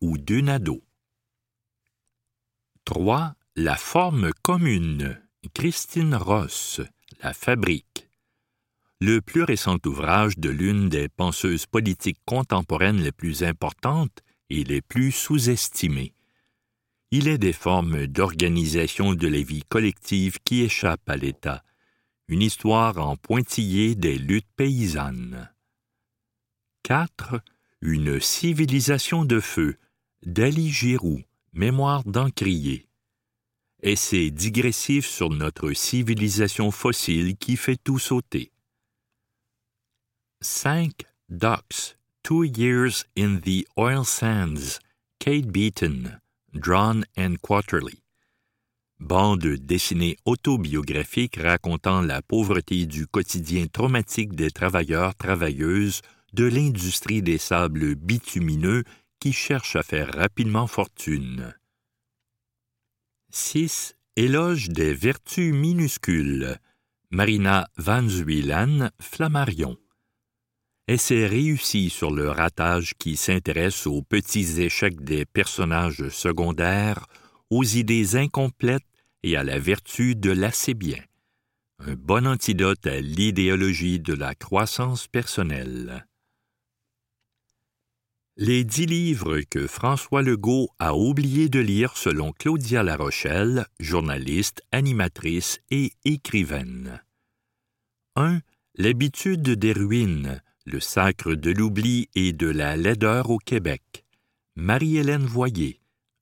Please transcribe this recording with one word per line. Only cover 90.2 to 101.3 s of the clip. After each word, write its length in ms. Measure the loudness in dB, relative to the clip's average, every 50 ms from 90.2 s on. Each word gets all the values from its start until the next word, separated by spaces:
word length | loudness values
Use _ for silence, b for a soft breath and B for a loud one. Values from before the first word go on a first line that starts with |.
Legault 460 | 2 2 2 2 2 2 2 2 2 0 _ -2
a 180 | -2 0 2 2
oublié 500 | 2 2 2 2 2 2 2 2 2 4
de 120 | 4 2
lire 360 | 2 4 4 2 2 0 0
selon 380 | -2 0 0 0 0 -2 -4 -4
Claudia 500 | -4 -2 0 0 0 0 0 2 2 2
Larochelle, 840 | 2 0 0 -2 -4 -4 -2 -2 0 0 2 2 2 2 0 -2 -4 _ -10
journaliste, 840 | -6 -2 0 0 0 0 -2 -4 -4 -2 -2 0 0 -2 -4 -8 -10 -4 -2
animatrice 880 | 0 0 2 2 2 0 0 -2 -4 -4 -2 -2 -2 -2 -4 -6 -8 _ -4
et 220 | -2 0 0 -2 -4 _ -2
écrivaine. 1000 | -2 -2 -2 -2 0 0 0 0 0 -2 -6 -6 -6 -10 -10 -12 -12 -14 -14 -18 _ _ _ _ _ _ _ _ _ _ _ _ _ _ _ _ _ _ _ _ _ -2 0
Un, 240 | 2 2 2 0 -2 _ _ _ _ _ _
L'habitude 680 | 0 2 2 4 2 0 -2 -2 -2 -2 0 0 2 2
des 280 | 2 2 2 2 2
ruines, 720 | 2 2 2 2 2 2 2 2 0 0 -2 -4 -6 -8 -12 _ _ _ -14
le 140 | -10 -8 -8
sacre 560 | -6 -2 0 2 4 4 2 0 0 -2